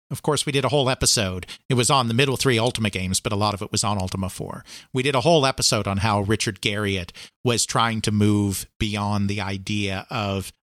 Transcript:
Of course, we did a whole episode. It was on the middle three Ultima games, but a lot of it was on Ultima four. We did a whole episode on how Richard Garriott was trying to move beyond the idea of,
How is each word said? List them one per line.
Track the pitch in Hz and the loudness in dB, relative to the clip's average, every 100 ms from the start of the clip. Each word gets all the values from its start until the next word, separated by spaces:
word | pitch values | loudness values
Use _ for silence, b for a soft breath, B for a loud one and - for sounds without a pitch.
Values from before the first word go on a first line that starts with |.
| - | -12
Of | - | -6
course, | - 143 - | -2 -2 0
we | |
did | 139 | 0
a | 131 | 2
whole | 147 131 | 2 2
episode. | 127 - - 95 92 - B B | 2 2 2 0 -2 -8 B B
It | |
was | 123 120 | 2 4
on | 139 117 | 2 2
the | |
middle | 117 139 123 | 2 2 2
three | 139 113 | 2 4
Ultima | 120 117 107 | 2 0 -2
games, | 95 92 95 | -2 -2 -2
but | - | -2
a | 101 | 0
lot | 104 | 0
of | 98 | -2
it | 107 | -4
was | 107 | -2
on | 107 104 | -2 -2
Ultima | 92 95 95 | -2 -4 -6
four. | - 50 - - B B | -6 -10 -12 -16 B B
We | 131 | -2
did | 131 | 0
a | 131 | 2
whole | 147 160 | 4 4
episode | 135 135 - 113 101 | 4 0 0 0 0
on | 98 | 0
how | 110 104 | 2 2
Richard | 98 107 - 98 | 2 0 -2 -2
Garriott | 110 104 101 95 85 - B _ | -2 -2 -2 -2 -6 -14 B _
was | 127 117 - | -2 0 0
trying | 131 117 110 | 0 0 0
to | 110 | 0
move | 104 104 104 101 95 - - | 2 4 4 2 -2 -6 -4
beyond | 110 104 104 104 98 | -4 -2 -2 -2 -2
the | 104 | -4
idea | 98 98 95 104 98 95 - | -6 -6 -4 -4 -2 -4 -6
of, | 123 101 98 - - | -4 -2 -2 -6 -10